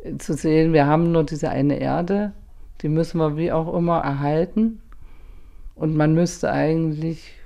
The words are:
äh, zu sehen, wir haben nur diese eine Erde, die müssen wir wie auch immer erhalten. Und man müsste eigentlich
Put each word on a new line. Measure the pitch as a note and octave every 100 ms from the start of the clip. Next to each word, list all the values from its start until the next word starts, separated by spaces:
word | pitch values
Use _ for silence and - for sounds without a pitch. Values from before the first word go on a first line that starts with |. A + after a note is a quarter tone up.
äh, | - C#3+
zu | -
sehen, | D3 E3 D#3 D#3+
wir | D#3 C#3+
haben | D#3 E3+
nur | E3
diese | C#3+ D3+ -
eine | C3 C#3+ C3+
Erde, | C3 D3 F3 G3+ G#3 - - - - -
die | D3+
müssen | D#3 E3 E3
wir | D#3 D3
wie | E3+
auch | D#3+ E3
immer | F3+ E3+ E3
erhalten. | C#3+ C#3 C#3+ D#3 F3+ G#3+ A3+ A3 - - - - - - - - - -
Und | D#3+ D#3
man | D3+
müsste | D#3+ F3 - -
eigentlich | C#3 D3 D#3+ D#3+ D3+ D#3+ D#3 - -